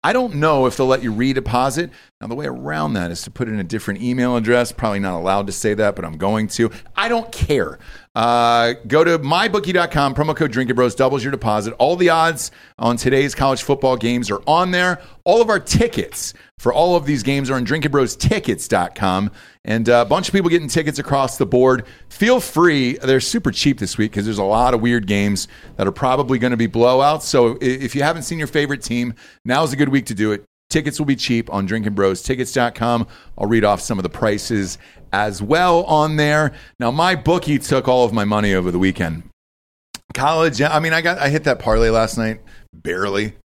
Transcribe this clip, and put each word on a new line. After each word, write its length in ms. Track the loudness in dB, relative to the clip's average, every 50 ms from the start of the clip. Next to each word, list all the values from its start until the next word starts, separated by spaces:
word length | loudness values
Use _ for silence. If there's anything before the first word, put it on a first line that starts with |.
| -2
I 80 | 0
don't 220 | 0 0 -2 -2 -2
know 300 | 0 2 2 4 4 2
if 100 | 2 2
they'll 120 | 0 2 2
let 160 | 2 0 0
you 80 | -4
redeposit. 760 | -2 0 0 0 0 -2 -2 -2 0 0 0 0 -2 -4 -6 -6 -10 -20 _ _ _ _
Now, 60 | -12
the 80 | -10 -10
way 120 | -8 -8
around 480 | -8 -10 -10 -10 -8 -6 -4 -4 -2 -2
that 180 | -4 -4 -4
is 100 | -8 -10
to 80 | -12 -14
put 160 | -8 -8 -6
in 140 | -4 -4 -6
a 40 | -4
different 380 | -4 -6 -6 -6 -6 -8 -4
email 340 | -4 -4 -2 0 0 0 0
address. 360 | 0 2 2 2 2 2 -2
Probably 260 | -4 -4 -4 -2 -2 -2
not 160 | -4 -4 -4
allowed 300 | -2 -2 0 0 0 -2
to 60 | -4
say 220 | -8 -4 -2 -2 0
that, 200 | 2 0 0 0
but 100 | -2 -10
I'm 120 | -10 -8 -4
going 300 | -2 -2 0 -2 -2 -4
to. 240 | 0 0 0 -2 -2 -8 -20 -8 -4
I 120 | -4 -2 -2
don't 220 | -2 -4 -4 -8
care. 480 | -6 -6 -2 0 2 0 0 -2 -6 -14 -18 -20 -20 -20 -20 _ _
Uh, 600 | 0 2 2 2 4 4 4 4 4 2 2 -2 -4 -6 0
go 160 | 2 4 4
to 140 | 4 2 0
my 280 | 0 0 0 0 0 0
bookie 240 | -2 -2 -2 0
dot 180 | 0 0 0 0
com. 200 | 0 0 0 0 0
Promo 200 | 0 -2 -2 0
code 140 | 0 -2 -2
Drinking 240 | 0 -2 -2 0 2
Bros 180 | 2 2 2 2
doubles 260 | 2 2 2 2 0 -4
your 60 | -4
deposit. 420 | -6 -4 -2 -2 0 0 -2 -4 -2 0
All 160 | 2 2 2
the 140 | 4 4 4
odds 400 | 4 4 2 2 0 -4 -10 -12 -12 -18 -20 -20 _ -2
on 160 | 0 0 0
today's 380 | 2 2 2 2 2 2 0 -2
college 260 | 0 0 0 0 0
football 340 | 0 -2 -2 2 2 0 0
games 320 | 2 0 -2 0 -2 -2 -4
are 120 | -6 -4 0
on 260 | 0 2 2 2 0
there. 280 | 0 0 2 0 0 -4 -8 -20 -20 -4 _
All 160 | 2 4 4
of 80 | 4 4
our 120 | 2 -2
tickets 760 | 0 0 0 2 2 0 0 -6 -6 -6 -8 -12 -12 -12 -14 -16 -20 _ _ -4
for 140 | -2 0
all 220 | 2 2 2 4 2
of 120 | 2 2
these 160 | 0 -2 0
games 260 | 0 -2 -2 -2 -2 -2
are 40 | -2
on 100 | -2 -2
drinking 260 | -2 -2 -2 -2 0
bros 240 | 2 2 2 0 -2
tickets 540 | -2 0 0 0 0 0 -2 -4 -4 -2 -2
dot 260 | 0 0 0 -2 -4
com. 360 | -2 -2 0 0 0 -2 -4 -6 -10 -20 -20 _ _ _
And, 240 | -4 -2 0 4 4
uh, 140 | 4 4 4
a 40 | 4
bunch 200 | 0 0 0 0
of 60 | 0
people 160 | 2 2 4
getting 180 | 2 2 0 0
tickets 300 | -2 -2 -2 -2 -6 -6
across 400 | -4 -2 0 0 0 -2 0 -2
the 80 | -2
board. 380 | 2 4 4 4 4 4 2 -4 -12 -20 -20 -20 -20
Feel 320 | -4 0 2 2 2 2
free. 540 | 0 -2 0 4 4 4 4 2 0 -2 -2
They're 260 | -2 0 2 2 2
super 300 | 2 0 -4 -2 -2 -2
cheap 260 | -4 0 0 0 0 0
this 180 | -4 -6 -2
week 160 | -2 -2 -2
'cause 120 | -2 -4 -4
there's 140 | -2 -2 -2
a 60 | 0
lot 300 | 0 2 2 2 2 2
of 60 | 2
weird 260 | 0 0 0 0 0
games 420 | 0 0 0 2 0 0 -2 -4 -10 -14 -20 -20 -14 -6
that 100 | -2 -2
are 60 | -2
probably 460 | -2 -2 0 0 0 0 0 -2 -2 0
gonna 180 | 0 -2 0
be 120 | 0 -2 -2
blowouts. 540 | 2 2 4 4 4 4 4 2 0 0
So 320 | -4 0 4 4 4 4 2
i-, 40 | 0
if 320 | -2 -2 -2 -2 -6 -6 -4
you 80 | -2
haven't 220 | -2 -2 -2 -4 -6
seen 140 | -8 -6 -6
your 100 | -6 -2
favorite 340 | -2 -2 -2 -2 -4 -6
team, 320 | -6 -4 -4 -2 -2 -4 -6 _ -18 -20 -20 _ _
now's 280 | -2 0 0 0 0
a 40 | 2
good 120 | 0 0 2
week 180 | 2 0 0
to 80 | -2 -4
do 180 | -2 -2 -2
it. 120 | -2 -4 -8 _ _ _ _ _
Tickets 280 | -4 -2 -2 -2 -4 -4
will 80 | -2
be 100 | -2 -2
cheap 360 | -2 -2 -2 -2 -2 -2 -4
on 140 | -4 -4 -4
drinking 260 | -2 -4 -4 -4 -4 -2
bros 280 | 0 0 0 0 -2
tickets 300 | -4 -4 -4 -4 -4 -4
dot 220 | -2 -2 -2 -2 -2
com. 320 | -4 -2 0 0 -2 -2 -6 -10 -20 -20 -20 -8 -6
I'll 80 | -2
read 180 | 2 2 4 4
off 160 | 2 2 0
some 180 | -2 -4 -4 -4
of 40 | -4
the 40 | -6
prices 680 | -4 -2 -2 0 0 -2 -4 -2 -2 -2 -2 -2 -6 -12 -18 -20 -20 -20 -10 -4
as 300 | -2 0 0 -2 -2 -6
well 400 | -2 0 2 2 4 4 2 2 2
on 320 | 2 2 2 2 2 2
there. 360 | 0 2 2 2 2 2 0 -4 -8 -20 -20 _ _
Now, 100 | -2 -2
my 240 | 0 2 2 0 0
bookie 440 | 0 0 0 0 0 0 0 -2 -2
took 280 | 0 0 0 0 2 2
all 160 | 4 4 4
of 60 | 2
my 120 | 2 0 0
money 300 | 0 0 0 2 2 0
over 160 | 2 0 0
the 80 | 0 2
weekend. 460 | 2 2 2 0 -4 -6 -6 -10 -12 -18 _ _ _ _ _ _ _ _ _ _ _ _ -20 -20 _ _ -6
College, 460 | -2 0 0 2 2 2 2 2 0
I 160 | 0 2 2 0
mean, 120 | 2 2
I 80 | 0 2
got, 160 | 0 0 -2 0
I 100 | 0 0
hit 160 | 0 0 0
that 140 | 0 -2 0
parlay 300 | 0 0 2 4 4 4
last 260 | 4 2 2 0 0 -2
night, 220 | -2 -4 -4 -8 -12 -20 -20 -20 -20 _ -20
barely. 600 | -12 _ -6 -4 -2 -2 -2 -2 -2 -2 -4 -8 -14 _